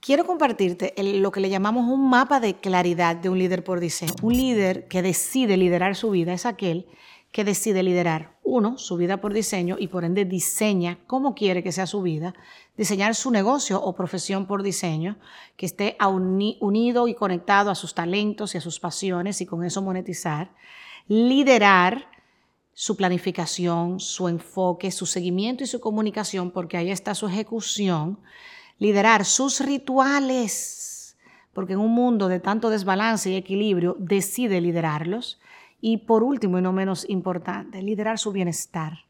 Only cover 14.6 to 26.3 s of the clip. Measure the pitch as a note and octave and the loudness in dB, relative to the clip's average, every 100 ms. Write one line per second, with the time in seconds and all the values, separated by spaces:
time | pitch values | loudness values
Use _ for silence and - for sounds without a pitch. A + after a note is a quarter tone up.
14.6 | G3 F#3 F3+ D#3 E3+ G#3 - - - _ | -2 -2 -2 -2 -4 -6 -14 -20 -20 _
15.6 | F#3 - G#3 - G3+ F#3+ F#3 F#3+ G#3 - | -8 -2 -4 0 2 2 2 2 0 0
16.6 | G#3 G#3 A#3+ A#3+ A#3+ A#3 G3+ F3+ F3 G3+ | 0 2 4 2 2 0 -2 -2 2 4
17.6 | G3+ F#3+ E3+ - E3+ G3 G#3 G#3 G#3 F3+ | 4 0 -4 -6 -2 0 0 -2 -6 -6
18.6 | E3+ D#3+ F3 - G3 F3 F#3 G3+ F3+ E3+ | -8 -8 -8 -6 -4 -2 -2 -4 -6 -4
19.6 | F3 F3+ F#3+ F#3 F3+ E3 F3 D3+ F3+ _ | -4 -4 -4 -4 -6 -6 -4 -4 -6 _
20.6 | - - - - _ G#3+ A#3+ C4+ C#4 B3 | -20 -20 -20 -20 _ 4 6 6 6 6
21.6 | G3+ F#3+ F3+ A#3 - - _ _ _ _ | 8 8 6 0 -8 -20 _ _ _ _
22.6 | _ - - G#3 F#3 F3+ F#3+ F3 E3 - | _ -12 -6 0 0 0 -2 -4 -6 -2
23.6 | F3 E3+ F3 F#3 - - F3+ E3+ - - | 0 0 -2 -4 -8 -4 -4 -4 -6 -2
24.6 | F#3 F3 F#3+ F3 F3+ - F3+ F3+ G#3+ B3+ | -2 0 -4 -6 -6 -4 -2 -2 -2 -4
25.6 | C4 A#3+ A3 G#3+ G#3+ A3 G#3 | -6 -6 -4 -2 -2 -2 -6